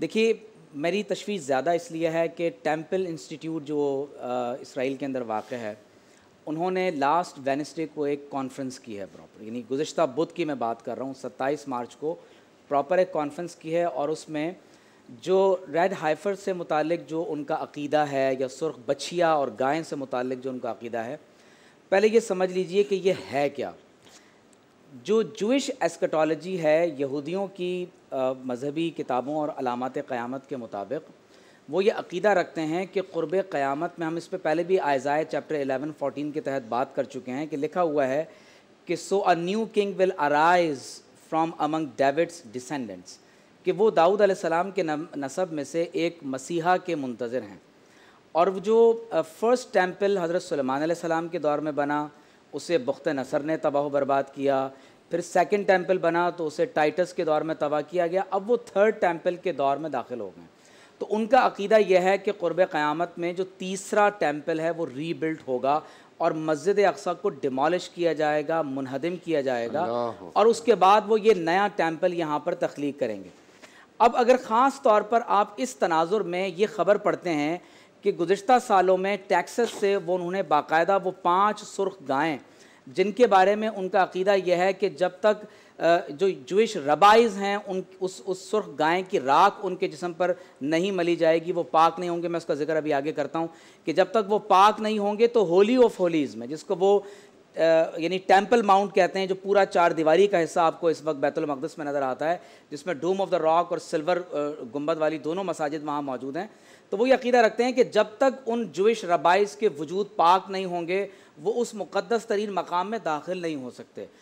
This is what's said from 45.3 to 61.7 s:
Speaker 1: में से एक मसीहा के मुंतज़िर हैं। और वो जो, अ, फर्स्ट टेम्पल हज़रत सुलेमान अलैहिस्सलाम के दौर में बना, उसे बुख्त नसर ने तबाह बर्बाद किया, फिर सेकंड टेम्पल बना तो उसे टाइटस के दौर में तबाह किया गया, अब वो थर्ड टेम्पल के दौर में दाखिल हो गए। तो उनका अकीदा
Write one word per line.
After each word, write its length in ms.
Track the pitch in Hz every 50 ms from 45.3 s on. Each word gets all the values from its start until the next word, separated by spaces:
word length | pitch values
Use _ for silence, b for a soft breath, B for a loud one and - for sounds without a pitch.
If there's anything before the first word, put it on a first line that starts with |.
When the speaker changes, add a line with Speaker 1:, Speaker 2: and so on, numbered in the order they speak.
| - - 185 175 160
Speaker 1:
में 120 | 151 139
से 280 | 139 - 165 170 170 -
एक 260 | 156 165 170 170 - -
मसीहा 520 | 139 131 135 - - 175 165 160 175 185
के 180 | 180 180 - 165
मुंतज़िर 480 | 156 135 127 120 104 123 117 120 127 110
हैं। 200 | 101 104 - - _ _ b b b b b b b b b b b _
और 160 | 156 175 196
वो 100 | 190 190
जो, 480 | 175 208 226 226 233 226 226 226 - - -
अ, 100 | 160 156
फर्स्ट 500 | - - - - 226 254 247 - - -
टेम्पल 460 | 196 185 180 180 - 202 196 202 190
हज़रत 240 | 175 165 170 180 175
सुलेमान 400 | - 170 143 135 127 131 139 151
अलैहिस्सलाम 460 | 160 170 165 175 165 165 165 170 170
के 100 | 165 175
दौर 220 | 143 151 147 147
में 160 | 147 156 147
बना, 340 | 143 143 143 147 147 147 151 - b b b b b b _ -
उसे 240 | - - - 175 165
बुख्त 300 | 120 127 135 - - 170
नसर 340 | 151 135 127 - - 147 139
ने 140 | 156 160
तबाह 320 | 156 160 156 135 143 143 147
बर्बाद 420 | 139 143 139 127 139 139 135 -
किया, 380 | - 143 135 139 139 135 135 131 - B B B B B B _
फिर 100 | - 170
सेकंड 460 | 170 - - 185 175 - 208 208 196
टेम्पल 320 | 196 190 185 175 165 190 185
बना 320 | 160 170 165 170 175 175
तो 160 | 170 175 165
उसे 200 | 156 151 - 170
टाइटस 460 | 160 - 156 156 151 151 180 180 175 -
के 120 | - 175
दौर 180 | 156 151 151 156
में 140 | 160 160
तबाह 260 | - 160 147 147 151 143
किया 240 | 147 - 175 170
गया, 160 | 170 170 190 190 - 190
अब 140 | 202 190
वो 100 | 208 240
थर्ड 380 | 233 - - - 196 202 220 214
टेम्पल 420 | 220 - 180 165 160 - 180 180
के 160 | 170 - 185 165
दौर 260 | 131 139 139 139 139
में 140 | 160 160 139
दाखिल 280 | 127 110 - 123 117
हो 80 | 104 95
गए। 260 | 90 87 85 80 _ B B B B B B B B _
तो 60 | -
उनका 340 | - 202 214 226 220 254 254
अकीदा 360 | 226 202 - - 202 196